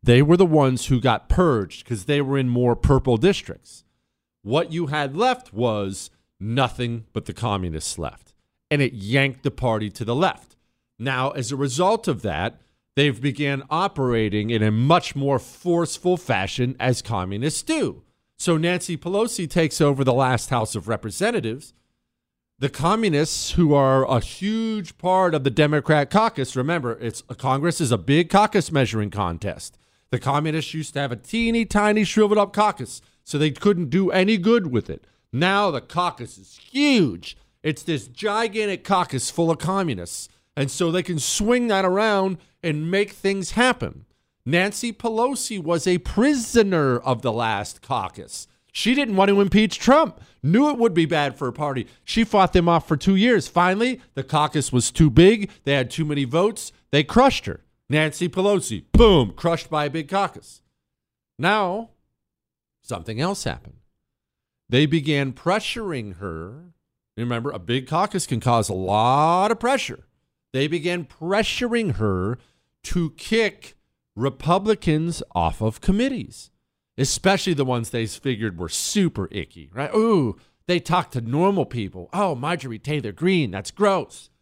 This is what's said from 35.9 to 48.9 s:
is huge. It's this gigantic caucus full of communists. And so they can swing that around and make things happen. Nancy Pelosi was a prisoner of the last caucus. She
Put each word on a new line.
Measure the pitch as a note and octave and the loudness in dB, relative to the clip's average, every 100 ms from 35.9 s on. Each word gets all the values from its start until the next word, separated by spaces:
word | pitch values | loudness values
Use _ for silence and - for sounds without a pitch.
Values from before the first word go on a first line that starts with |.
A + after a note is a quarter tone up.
| F3 F3+ - A#2+ - | -2 -2 -4 -16 -16
is | F#2+ - - | -20 -20 -8
huge. | C4 D4 B3+ D3+ F2+ - - _ _ | 0 4 4 2 0 -12 -18 _ _
It's | D3+ D3+ | -6 -6
this | - D3+ - | -4 -6 -6
gigantic | A#2+ G#3 G#3 A#3 G#3 G#3+ F#3 - | -8 -4 -2 -2 -4 -4 -6 0
caucus | F#3+ F3 C3 - | 0 0 -4 -6
full | - E3 | -2 0
of | D#3+ | 0
communists. | E3 F#3+ F3 G2+ E2+ - - _ _ - | -2 -2 -2 -4 -8 -14 -16 _ _ -6
And | C#3+ | -4
so | - F3 | 0 0
they | E3+ | 0
can | F3+ D#3+ | -4 -4
swing | - - G#3+ B3 A#3+ | -4 -2 0 2 2
that | G3 | 0
around | F#3 F#3+ A3 G3+ F#3+ F3 _ _ | 2 2 2 2 0 -4 _ _
and | E3+ D#3 D#3+ | -4 -4 -2
make | G3 G#3 | -2 -2
things | - G3 G3 F3 | -2 -2 -2 -4
happen. | - B3+ A#3+ G#2 C3 - _ _ _ - | 2 2 2 -6 -10 -20 _ _ _ -2
Nancy | E3+ G3 G3+ A#3+ | 0 0 -2 -8
Pelosi | G#3 A#3+ A3 B3 C4+ - G#3 | -4 -4 0 -2 -2 -6 -6
was | D#3 E3+ F#3+ | -2 -2 0
a | F3+ | -2
prisoner | - - C4 C#4+ A3 A#3 G3+ F3+ C#3 A#2+ | -2 2 2 2 2 2 4 2 2 0
of | - A#2+ | 0 -2
the | B2 | -2
last | A2 A2+ G2+ G#2+ - | -2 -2 -4 -6 -12
caucus. | - B2+ F#2 - D#2+ - - _ _ | -6 -4 -4 -10 -16 -16 -18 _ _
She | - - | -4 0